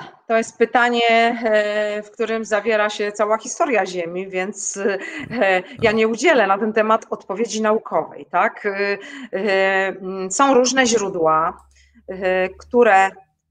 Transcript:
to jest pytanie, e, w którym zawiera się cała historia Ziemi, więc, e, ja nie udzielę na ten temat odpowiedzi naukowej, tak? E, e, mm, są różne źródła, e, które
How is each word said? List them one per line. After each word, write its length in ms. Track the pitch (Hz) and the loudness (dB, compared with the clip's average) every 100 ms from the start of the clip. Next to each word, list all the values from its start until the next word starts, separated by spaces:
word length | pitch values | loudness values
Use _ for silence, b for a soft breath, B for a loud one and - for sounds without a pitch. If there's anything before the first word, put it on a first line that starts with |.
| - - - | -4 -14 -2
to 100 | 226 | 0
jest 200 | 226 - | 0 -2
pytanie, 440 | 226 247 240 240 233 | 2 2 2 2 4
e, 920 | 226 233 233 233 214 208 208 208 208 | 4 4 0 0 2 2 -2 -4 -4
w 80 | 208 | -8
którym 340 | - 220 226 214 | -6 -4 -4 -2
zawiera 440 | 208 208 220 208 | -2 0 0 0
się 220 | 214 208 | -2 -6
cała 260 | 208 208 220 | -2 0 0
historia 480 | 254 - 320 226 185 | -2 -4 0 0 0
Ziemi, 440 | 180 165 175 190 | -4 -6 -6 -6
więc, 480 | 185 190 202 - 196 | -6 -6 -6 -10 -4
e, 840 | 196 196 - 311 277 233 196 185 185 B | -2 -4 -6 -12 -8 -2 2 0 -2 B
ja 100 | 220 | 0
nie 160 | 220 220 | 2 0
udzielę 400 | 226 285 285 196 | 2 2 4 4
na 100 | 196 | 2
ten 160 | 220 | 0
temat 320 | 214 214 220 - | 0 2 0 -2
odpowiedzi 520 | 208 - 196 233 214 | -12 -8 -6 -4 -2
naukowej, 640 | 220 220 - 180 147 - 143 | 0 0 0 -4 -4 -10 -4
tak? 400 | 175 214 - 208 | 0 0 -2 -6
E, 320 | 196 202 196 285 285 254 | -4 -2 -4 -8 -16 -10
e, 540 | 190 208 190 190 190 190 | -4 0 2 2 2 -2
mm, 440 | 190 190 190 190 | -4 -8 -8 -4
są 220 | 190 277 | 2 4
różne 320 | 262 247 262 254 | 4 4 2 2
źródła, 720 | 226 202 180 160 156 165 180 _ b b 233 - | 2 -2 0 2 2 0 -4 _ b b _ -16
e, 420 | 185 190 185 185 | -6 -2 -2 -2
które 640 | 185 - 240 233 190 190 190 _ _ _ | -6 -2 4 6 6 4 -2 _ _ _